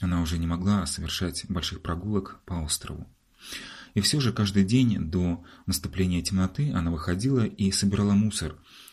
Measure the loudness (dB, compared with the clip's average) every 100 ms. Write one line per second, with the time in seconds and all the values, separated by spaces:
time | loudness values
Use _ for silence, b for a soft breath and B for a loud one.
0 | 0 0 0 0 -2 0 2 2 0 -6
1 | -6 -4 -4 -6 -6 -4 -4 -6 -6 -6
2 | -2 -2 -4 -12 -8 -6 -4 -6 -6 -12
3 | -14 _ _ B B B B B B -2
4 | 0 2 0 2 2 4 4 6 4 2
5 | 0 0 0 0 B B B -4 -2 0
6 | 2 2 0 0 0 0 0 0 0 -2
7 | -2 0 2 2 0 0 0 2 2 2
8 | 4 4 4 0 -6 -8 B B B